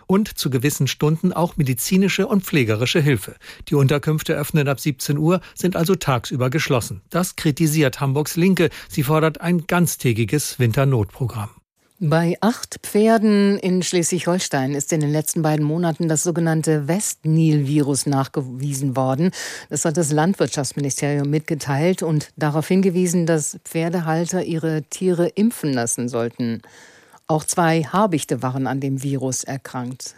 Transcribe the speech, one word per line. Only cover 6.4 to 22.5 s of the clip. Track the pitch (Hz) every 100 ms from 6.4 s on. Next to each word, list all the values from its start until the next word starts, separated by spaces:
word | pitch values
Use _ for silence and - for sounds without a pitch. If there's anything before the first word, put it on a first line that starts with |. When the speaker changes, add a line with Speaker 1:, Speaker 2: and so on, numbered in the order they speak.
| 127
Speaker 1:
geschlossen. | 151 - 127 - 95 -
Das | 170 185 -
kritisiert | 160 135 160 156 135 -
Hamburgs | 139 139 147 165
Linke. | 190 180 160 - -
Sie | -
fordert | 131 156 160 151
ein | 170 175 -
ganztägiges | 175 170 - 131 107 113 151 - -
Winternotprogramm. | 120 123 139 123 98 - 120 113 104 - _ _ _ -
Speaker 2:
Bei | 156 160 170 175
acht | 208 - - -
Pferden | - 208 220 226 214 202 202 202
in | 185 185
Schleswig-Holstein | 160 180 165 175 175 180 - 143 131 143
ist | -
in | 165
den | 147
letzten | 151 - 170
beiden | 156 151 151
Monaten | 160 170 151 170
das | 156
sogenannte | 180 170 165 160 156 156 143
Westnil-Virus | 190 - - 156 160 160 151 139 151 139 135 151
nachgewiesen | 135 131 156 127 127 143 135 139 131
worden. | 131 135 180 - - - -
Das | 147
hat | 170 160
das | 147
Landwirtschaftsministerium | 151 165 196 147 - 127 - 143 - 143 143 143
mitgeteilt | 156 - 165 - 139 170 185
und | 165 151 - -
darauf | 151